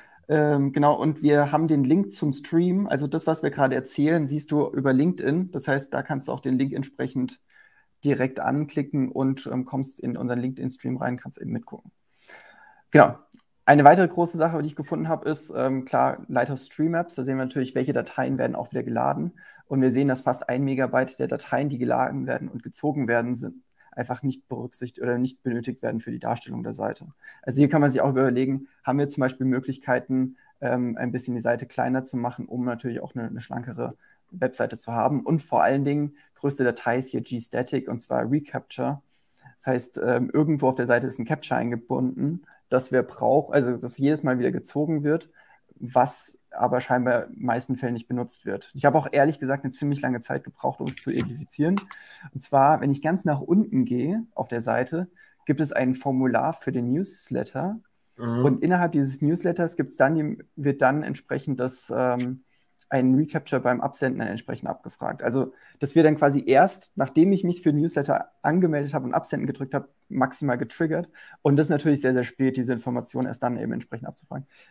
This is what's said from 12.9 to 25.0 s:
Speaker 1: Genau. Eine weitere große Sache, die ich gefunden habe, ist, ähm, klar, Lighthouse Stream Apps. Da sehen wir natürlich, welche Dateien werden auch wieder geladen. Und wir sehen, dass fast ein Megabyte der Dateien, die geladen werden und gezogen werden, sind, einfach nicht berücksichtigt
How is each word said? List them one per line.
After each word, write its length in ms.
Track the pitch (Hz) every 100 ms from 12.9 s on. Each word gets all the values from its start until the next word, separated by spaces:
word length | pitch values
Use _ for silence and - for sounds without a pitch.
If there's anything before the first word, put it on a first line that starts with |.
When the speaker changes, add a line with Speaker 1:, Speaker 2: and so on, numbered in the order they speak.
Speaker 1:
Genau. 260 | 151 - - _ - _ _
Eine 200 | - 147
weitere 240 | 147 180 180
große 300 | - 170 175
Sache, 240 | 160 160
die 60 | 151
ich 80 | 147
gefunden 320 | 147 160 160
habe, 200 | 156 -
ist, 240 | 151 - 127
ähm, 280 | 131 135
klar, 400 | 131 127 131 - -
Lighthouse 380 | 127 127 135 -
Stream 280 | - 156
Apps. 220 | 170 170 -
Da 80 |
sehen 120 | 131 131
wir 80 |
natürlich, 300 | 127 139 127
welche 180 | 127 131
Dateien 460 | 131 - - 131 135
werden 180 | 123 -
auch 140 | -
wieder 140 | -
geladen. 480 | 127 117 131 143 165 - - - -
Und 160 | 135
wir 100 | 131
sehen, 160 | 120 139
dass 140 | 127
fast 260 | 135 127 -
ein 160 | 123
Megabyte 540 | 135 135 127 127 131 -
der 100 | 131
Dateien, 400 | - - - 147
die 100 | 127
geladen 480 | 123 123 127 143 127
werden 220 | 123 -
und 140 | 117
gezogen 440 | - - 147 147 117
werden, 280 | 120 117
sind, 280 | 120 123 - _ _ _
einfach 280 | - 120 123
nicht 260 | 139 135 -
berücksichtigt 540 | 120 123 - 127 -